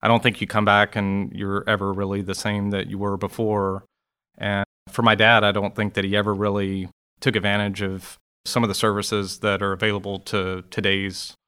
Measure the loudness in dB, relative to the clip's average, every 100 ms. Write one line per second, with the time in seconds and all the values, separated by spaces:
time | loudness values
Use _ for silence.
0 | 4 4 4 0 -2 2 4 6 4 0
1 | -2 -2 -4 -6 -4 -4 0 0 0 -2
2 | -4 -4 -4 -4 -2 -2 -2 -4 -4 -4
3 | -4 -4 -6 -2 0 0 0 -4 _ _
4 | _ _ _ _ -4 -2 -4 _ -12 2
5 | 4 6 6 6 6 2 -2 -4 -4 -2
6 | 0 0 0 -2 -2 -2 -2 -4 -8 _
7 | _ _ -2 0 0 0 -2 -4 -6 -6
8 | -12 -20 _ _ -4 0 0 2 0 0
9 | -2 -4 -4 -2 0 0 -2 0 0 -2
10 | -4 -8 -4 -4 -2 -6 -8 -2 0 0
11 | -2 -8 -14 -16